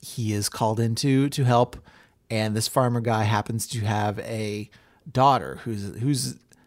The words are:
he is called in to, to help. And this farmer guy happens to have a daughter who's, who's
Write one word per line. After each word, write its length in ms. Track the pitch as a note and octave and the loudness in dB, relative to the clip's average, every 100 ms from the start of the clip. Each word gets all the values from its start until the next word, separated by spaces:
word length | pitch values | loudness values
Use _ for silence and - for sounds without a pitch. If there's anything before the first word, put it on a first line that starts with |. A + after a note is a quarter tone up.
he 320 | - - A2 | -12 -6 -2
is 160 | G#2 G2+ | -2 -4
called 320 | - A2 A2 | 0 0 2
in 140 | A#2 A2+ | 0 0
to, 320 | C#3+ C3+ C#3 | 2 2 2
to 160 | C#3+ | 2
help. 320 | B2+ A#2+ B2 - - - _ _ _ | 4 4 4 -2 -20 -20 _ _ _
And 260 | A2 A2 G#2+ | -2 0 0
this 100 | A2 | 0
farmer 320 | - B2 A#2+ | 2 2 2
guy 240 | A2+ A2 | 0 2
happens 420 | G#2 G#2+ G#2 A2+ - | 2 2 0 -4 -4
to 120 | A#2+ | -4
have 380 | G#2+ G#2+ G#2+ G#2 | -2 0 0 -2
a 500 | - A2 G#2+ G#2 G#2 - _ _ - | -6 -6 -4 -6 -8 -16 _ _ -6
daughter 500 | B2+ C3+ B2+ C#2 C2 | 2 4 4 0 -8
who's, 300 | - G#2+ G2+ G2 | -8 -6 -8 -4
who's 380 | B2 C#3 C3 - _ _ | -2 0 -2 -8 _ _